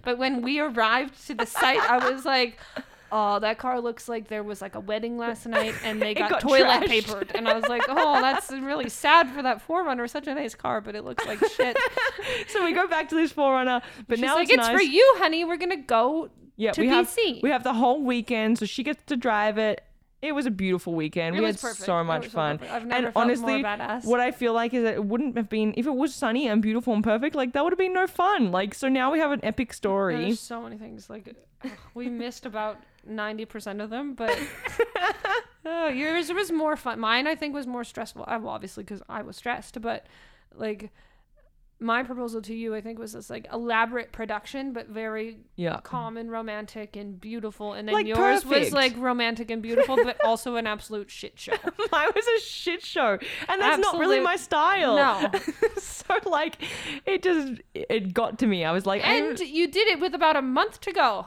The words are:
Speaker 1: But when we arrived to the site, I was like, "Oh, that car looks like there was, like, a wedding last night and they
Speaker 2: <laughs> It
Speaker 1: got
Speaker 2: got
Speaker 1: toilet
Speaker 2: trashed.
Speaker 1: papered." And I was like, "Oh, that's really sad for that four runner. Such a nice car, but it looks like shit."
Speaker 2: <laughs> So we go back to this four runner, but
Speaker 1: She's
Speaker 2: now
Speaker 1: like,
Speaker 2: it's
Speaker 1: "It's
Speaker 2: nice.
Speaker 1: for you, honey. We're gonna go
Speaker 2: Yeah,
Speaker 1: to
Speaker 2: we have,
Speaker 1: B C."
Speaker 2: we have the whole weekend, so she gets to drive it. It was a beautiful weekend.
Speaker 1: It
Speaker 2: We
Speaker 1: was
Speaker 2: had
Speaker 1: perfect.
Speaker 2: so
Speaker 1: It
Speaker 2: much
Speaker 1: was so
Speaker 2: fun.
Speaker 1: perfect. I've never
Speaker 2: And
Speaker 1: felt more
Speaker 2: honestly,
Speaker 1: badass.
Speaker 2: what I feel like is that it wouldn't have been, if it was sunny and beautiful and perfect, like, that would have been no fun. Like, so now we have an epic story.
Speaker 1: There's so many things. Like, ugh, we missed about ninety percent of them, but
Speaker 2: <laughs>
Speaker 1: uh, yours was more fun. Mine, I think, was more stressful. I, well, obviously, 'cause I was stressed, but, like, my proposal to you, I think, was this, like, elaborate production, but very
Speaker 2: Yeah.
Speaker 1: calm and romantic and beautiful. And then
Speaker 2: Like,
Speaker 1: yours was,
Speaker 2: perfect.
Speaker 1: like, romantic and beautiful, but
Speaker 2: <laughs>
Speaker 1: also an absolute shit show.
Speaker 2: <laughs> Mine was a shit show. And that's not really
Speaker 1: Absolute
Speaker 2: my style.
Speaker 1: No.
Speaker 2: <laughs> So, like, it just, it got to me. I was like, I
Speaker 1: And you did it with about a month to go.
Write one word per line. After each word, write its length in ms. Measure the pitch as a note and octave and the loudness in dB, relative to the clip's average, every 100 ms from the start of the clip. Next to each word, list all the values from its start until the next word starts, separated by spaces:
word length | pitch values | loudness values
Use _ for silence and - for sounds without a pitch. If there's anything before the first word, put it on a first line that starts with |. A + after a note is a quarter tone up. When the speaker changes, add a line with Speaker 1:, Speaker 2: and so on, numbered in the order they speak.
Speaker 1:
But 160 | B3 B3 | -4 0
when 240 | C4 C4 | 0 0
we 160 | A#3+ D4 | 0 0
arrived 680 | D4+ A#3 A3 B3 C#4 - - | 0 2 4 4 0 -8 -8
to 80 | |
the 120 | A3+ A3+ | -4 -2
site, 320 | - C4 C4+ | 2 4 4
I 320 | A#3 B3 B3+ | 4 4 4
was 140 | C4+ | 0
like, 340 | C#4 C4 A#3+ - - - - - - | 2 2 2 -2 -14 -14 -14 -20 -4
"Oh, 240 | G#3+ G#3 G3+ | 0 2 2
that 200 | G#3+ A3+ | 0 -2
car 200 | B3+ B3 | -2 -2
looks 280 | A#3 A#3 - | -2 -6 -8
like 180 | A#3 G#3+ | -8 -6
there 140 | G#3+ | -6
was, 180 | G#3 G3+ | -6 -8
like, 120 | G3 | -10
a 60 | G#3+ | -10
wedding 360 | G3 G#3+ A#3 A#3+ | -4 -4 -4 -4
last 280 | A#3 A3+ A#3 | -6 -6 -2
night 280 | A3+ A3 G#3+ | 0 0 -2
and 180 | A3+ A3 | -4 -2
they 80 | G#3+ | 0
Speaker 2:
<laughs> 60 | G#3 | 2
It 20 | |
Speaker 1:
got 120 | G#3 | 2
Speaker 2:
got 100 | - | 2
Speaker 1:
toilet 260 | C4+ C4+ B3+ B3 | 6 8 8 6
Speaker 2:
trashed. 40 | G4 | 4
Speaker 1:
papered." 420 | A3 G#3 G3+ F#3+ G4+ | 2 0 -4 -4 -2
And 100 | A3+ | 2
I 80 | |
was 140 | A3+ A3+ | 2 2
like, 140 | A#3+ C#5 | 2 2
"Oh, 320 | D4 D#4 C#4 | 4 4 4
that's 300 | C4 C#4 - | 4 2 -4
really 380 | C4+ C#4 D4 A#3+ | -6 -4 -4 -4
sad 400 | - D4 E4 C4+ | 0 6 8 6
for 120 | C#4+ | 0
that 180 | C4 G#3+ | -2 -2
four 220 | - E4+ | -2 -2
runner. 240 | E4 B3 A#3+ | 0 -2 -4
Such 180 | D4 C#4+ | -6 -6
a 80 | |
nice 220 | C#4+ B3 - | -6 -6 -6
car, 240 | - A3+ | -4 -4
but 160 | G#3 G#3 | -4 -10
it 80 | |
looks 200 | - A#3+ | -6 -6
like 140 | A4+ G#4+ G#4+ | -4 0 0
shit." 240 | - B4+ C5+ | 2 2 2
Speaker 2:
<laughs> 40 | B4 - - - B4 B4 G#4+ | 0 0 -2 -2 -6 -6 -4
So 160 | G#4 | 0
we 80 | E4+ | 2
go 160 | E4+ F#4 | 2 2
back 200 | D#4+ D4+ | 0 0
to 40 | |
this 160 | D#4+ D#4+ | 0 0
four 220 | - C#4 | 2 2
runner, 280 | C4 B3+ B3 - - A3 | 4 2 0 -2 -14 -4
but 100 | A#3 | 0
Speaker 1:
She's 60 | |
Speaker 2:
now 100 | C4 | 2
Speaker 1:
like, 100 | D#4 E4+ | 2 6
Speaker 2:
it's 60 | |
Speaker 1:
"It's 120 | A#4+ A#3 | 6 6
Speaker 2:
nice. 100 | F4+ | 4
Speaker 1:
for 60 | |
you, 320 | D#4+ D#4+ C5+ G#4 | 4 8 8 8
honey. 260 | E4 D#4+ | 4 2
We're 120 | E4+ E4+ | -2 -2
gonna 200 | F4+ F4+ | -2 -4
go 540 | C4 A3+ B3 D#4 - - - - | 0 2 2 0 -6 -14 -20 -4
Speaker 2:
Yeah, 160 | G#3+ | -2
Speaker 1:
to 80 | G#3 | 2
Speaker 2:
we 80 | A#3+ | 4
have, 180 | C#4 F4+ | 4 4
Speaker 1:
B 80 | - G#4 | 0 0
C." 60 | A#3+ | 0
Speaker 2:
we 60 | C4+ | 0
have 120 | B3+ | 0
the 120 | B3 | 0
whole 280 | A3+ B3 D4 | 2 4 4
weekend, 560 | B3+ A#3+ A3+ A3+ A3 A3+ | 2 -2 -2 0 2 0
so 80 | G#3 | -2
she 160 | - | -4
gets 220 | C4+ D4+ | -4 -6
to 120 | - C#4 | -4 -2
drive 400 | B3 G#3+ G#3+ G#3 | 2 2 2 2
it. 260 | G#3+ - - _ _ _ | 0 -2 -8 _ _ _
It 100 | D4+ C#4+ | -4 -2
was 100 | C4 | -2
a 60 | |
beautiful 420 | F#3+ F#3+ F3+ F3 | 0 0 0 -2
weekend. 400 | E3 D#3 F3 E3 | -2 -2 -2 -2
Speaker 1:
It 60 | F3 | 0
Speaker 2:
We 60 | A3 | 0
Speaker 1:
was 100 | G3 | 0
Speaker 2:
had 80 | B3 | -6
Speaker 1:
perfect. 140 | G#3 | -6
Speaker 2:
so 140 | F#3+ E3+ | -2 0
Speaker 1:
It 40 | |
Speaker 2:
much 180 | E3+ D#3+ | 0 -2
Speaker 1:
was 80 | A#3+ | -2
so 40 | G#3+ | -2
Speaker 2:
fun. 220 | D3+ D3+ | -2 -2
Speaker 1:
perfect. 140 | - A#3 | -6 -6
I've 100 | A#3 | -2
never 100 | B3 | -2
Speaker 2:
And 80 | A#3 | 0
Speaker 1:
felt 80 | A3 | 2
more 60 | |
Speaker 2:
honestly, 380 | A#3+ B3 A#3 C4+ | 2 2 0 -2
Speaker 1:
badass. 400 | G#3+ G#3 - A#3+ | -2 -4 -4 -4
Speaker 2:
what 160 | A3 A#3+ | 2 2
I 100 | B3 | 2
feel 220 | B3 A#3+ | 0 0
like 200 | A#3 A#3 | 2 0
is 120 | B3 | 0
that 100 | A3+ | 0
it 100 | G3+ | 0
wouldn't 320 | G#3 A#3 C#4+ A#3 | 0 0 0 -2
have 120 | G#3 | -2
been, 260 | A3 G#3+ A3 | 0 0 0
if 80 | |
it 100 | C4 B3+ | 0 0
was 180 | D4 | 0
sunny 320 | - B3 A#3 C4+ | 0 -2 0 2
and 160 | G#3+ | 2
beautiful 320 | G#3+ A3+ A#3+ | 2 0 0
and 80 | G#3+ | 2
perfect, 320 | A3 G#3+ D4 | 2 2 0
like, 180 | D4+ C4 | 0 0
that 100 | - | 0
would 80 | D#4+ | 2
have 60 | F#4 | 2
been 140 | F#4 | 2
no 140 | F#4 F#4 | 2 0
fun. 460 | - F#4 G4+ G#3 | 2 2 4 2
Like, 200 | F3+ G3+ | 2 -2
so 160 | - C4+ | -2 0
now 220 | C4 B3+ | 2 2
we 60 | D#4 | 2
have 140 | D4+ | 2
an 80 | C#4+ | 0
epic 300 | G#3+ A3 B3+ | -2 -2 -4
story. 520 | - G3+ G3 F#3+ D#3+ F3 | -2 0 2 2 0 0
Speaker 1:
There's 120 | A3+ | -2
so 240 | - A#3 | -6 -12
many 140 | A3+ G#3+ | -12 -14
things. 320 | A3 A3 G3 | -16 -16 -16
Like, 240 | G#3+ F#3+ A3+ _ _ | -18 -18 -20 _ _
ugh, 80 | C4 G#3 - | -14 -14 -14
we 140 | A#3 B3 | -8 -6
missed 380 | A#3 A#3 A#3 B3 | -6 -8 -10 -8
about 320 | G#3+ G#3+ G#3 - _ - | -6 -6 -6 -16 _ -10
ninety 380 | G#3+ G#3 A3 | -6 -6 -6
percent 360 | A3 A3 G#3 G3+ | -10 -10 -10 -8
of 100 | G#3+ | -8
them, 240 | A#3 C#4+ | -6 -8
but 240 | B3 A3+ A#3+ D4 - B4 - A#4 - | -4 -2 -2 -4 -10 -4 -2 0 0
Speaker 2:
<laughs> 640 | F4+ G4 G4+ G4+ - _ | -2 0 -2 -2 -2 _
Speaker 1:
uh, 260 | D#4+ E4+ D#4+ | -6 -2 0
yours 380 | B3+ D#4 E4 D#4 | 0 0 0 0
was 180 | F4 F#4 | -2 -2
more 240 | E4 D#4 D4+ | 0 0 -2
fun. 220 | B3 A3+ | -4 -2
Mine, 260 | A3 A#3 D4 | 0 2 0
I 80 | |
think, 200 | D#4 D4+ | -2 -4
was 120 | C#4+ B3 | -6 -6
more 180 | B3 | -8
stressful. 400 | A#3 - A3+ - - | -8 -10 -10 -10 -6
I, 100 | A3+ | -6
well, 120 | G#3+ | -6
obviously, 320 | G#3+ F#3+ - | -10 -10 -14
'cause 180 | G3 G3+ - | -12 -14 -10
I 140 | G#3+ | -12
was 140 | G#3 G3+ | -12 -10
stressed, 440 | A#3 A#3+ - A#3+ | -6 -6 -8 -8
but, 260 | A3+ A3 - - - _ _ | -6 -8 -10 -20 -20 _ _
like, 360 | - A3 G#3 G#3 - _ _ _ _ _ _ _ _ | -8 -8 -8 -12 -20 _ _ _ _ _ _ _ _
my 240 | A#3 A#3 | 0 0
proposal 360 | B3+ B3 A#3+ A3+ | -2 -6 -6 -8
to 120 | G#3 | -8
you, 220 | A3+ A3+ G#3+ | -8 -6 -6
I 40 | |
think, 200 | G#3+ A3+ | -8 -12
was 120 | A3 | -12
this, 160 | A3+ G#3 | -14 -12
like, 200 | A#3 - | -12 -10
elaborate 600 | A#3 A#3 A3+ A3+ A#3+ - | -6 0 2 2 -2 -8
production, 600 | - A3 G#3+ - C4+ C4+ | -10 -8 -8 -8 -10 -8
but 140 | A#3+ - | -10 -10
very 520 | G#3+ A3 A3 A3+ A3 - - | -10 -8 -6 -8 -12 -16 -6
Speaker 2:
Yeah. 240 | E3+ - | -4 -4
Speaker 1:
calm 340 | - B3 A3+ A3+ | -6 -8 -6 -8
and 140 | A#3 | -8
romantic 640 | A3+ A3 G#3+ G#3+ A3 G#3 | -8 -8 -8 -10 -14 -14
and 260 | G#3 G#3 F#3 | -12 -12 -14
beautiful. 520 | G#3+ A#3 G#3+ - G#3 | -10 -8 -8 -8 -10
And 160 | G3+ G#3+ | -8 0
then 60 | G#4+ | 0
Speaker 2:
Like, 100 | G#3+ | 2
Speaker 1:
yours 380 | A3 G4 G4 | 2 4 2
was, 100 | C4 C#4 | 2 2
Speaker 2:
perfect. 140 | C#4+ | 2
Speaker 1:
like, 220 | C#4+ C4 A#3 | 4 2 2
romantic 540 | B3+ A#3+ A#3 A3+ A3+ | -2 0 -2 -4 -6
and 100 | A3+ | -6
beautiful, 360 | A3 A#4 C5 - | 0 2 4 4
but 200 | A4+ - | 2 2
Speaker 2:
<laughs> 40 | |
Speaker 1:
also 300 | D5 A3+ B3+ | 2 2 -2
an 140 | A#3 A3 | -4 -2
absolute 420 | G#3+ - G#3+ G3+ | -6 -8 -10 -10
shit 300 | - - - | -14 -16 -14
show. 140 | - A4+ - | -6 -4 -4
Speaker 2:
<laughs> 180 | - A4 | -4 0
Mine 180 | D#4 D#4 | 2 2
was 100 | G#4 A4+ A4+ | 2 2 0
a 40 | |
shit 440 | - - - E4+ | 0 -6 -4 -4
show. 340 | - E4+ A#3+ G3 - - D#4 | -4 0 2 0 -4 -8 -4
And 120 | F#4+ | 2
that's 200 | F#4+ G4 | 2 4
not 180 | G4+ E4+ | 2 2
really 200 | E4+ G4 | 4 4
Speaker 1:
Absolute 40 | |
Speaker 2:
my 140 | F4+ F#4+ | 4 0
style. 580 | - D4+ D#4+ G4 C#4 | 0 2 4 4 4
Speaker 1:
No. 360 | A3+ C4+ G3 G3+ | 4 4 2 0
Speaker 2:
<laughs> 60 | F#4+ - - A4 - - - | -2 -4 -2 -2 -2 -12 -8
So, 160 | - F#4 G4 | -2 -2 0
like, 300 | D4+ D#4+ - - - - C#4+ - | 0 0 -4 -10 -10 -10 -6 -2
it 160 | F#4+ | 0
just, 380 | F#4 E4 C4+ A3+ - | 2 0 0 -8 -12
it 380 | - - A3+ F#3+ | -10 -2 -2 0
got 260 | F3+ A3+ - | 0 -2 0
to 60 | A3 | 2
me. 180 | F#3 | 2
I 80 | D#3+ | 0
was 140 | F3 G3 | 0 0
like, 160 | G3+ | 0
I 100 | D4 | 2
Speaker 1:
And 260 | A4+ G#4 A#4 | 2 0 -4
you 260 | D#4 D#4 E4+ | -4 0 0
did 180 | F4+ G#4+ | 2 2
it 100 | E4+ | 2
with 140 | F4+ | 0
about 220 | D4 D#4 D4+ | 2 4 4
a 60 | |
month 380 | C4 C4+ G#4 - | 2 0 0 -4
to 100 | G4+ | -4
go. 340 | F4 C4 F#3+ | 2 2 2